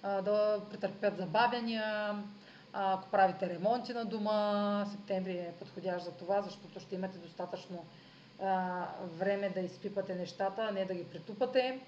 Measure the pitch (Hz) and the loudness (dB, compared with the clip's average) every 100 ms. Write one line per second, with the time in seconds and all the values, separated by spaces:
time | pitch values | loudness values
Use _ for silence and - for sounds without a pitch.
0 | 196 196 190 208 214 208 202 - 190 - | 0 0 4 4 4 2 -2 -4 -4 0
1 | 208 170 175 214 240 240 226 226 214 214 | 0 0 2 4 4 2 0 0 0 0
2 | 208 208 208 202 - - - 196 190 185 | 0 -2 -6 -12 -20 -20 -8 0 2 2
3 | - 202 190 180 180 170 190 240 240 240 | 2 6 6 6 -2 2 2 2 0 -4
4 | 220 220 208 214 208 208 208 202 202 208 | -2 0 2 4 4 2 2 2 0 -6
5 | - 190 185 175 170 170 170 - 180 175 | -2 -2 0 -2 -4 -8 -12 -4 -2 -2
6 | 170 - 175 202 202 - - 185 - 185 | -4 -8 2 2 2 -10 -14 -14 -8 -4
7 | 185 - - - 180 185 - 175 165 - | -4 -6 -14 -8 -6 -6 -8 -10 -10 -18
8 | - - - - 190 185 185 180 170 - | -20 -20 -20 -2 2 2 2 -2 -4 -6
9 | 180 165 190 202 202 185 180 - 196 196 | -8 -2 0 2 0 -2 -4 -6 -4 -4
10 | 190 180 175 - 190 190 220 196 190 180 | -2 -4 -4 -2 -2 0 -2 0 -2 -2
11 | 151 165 - 202 254 254 254 262 | -6 -10 -10 -2 2 4 2 -2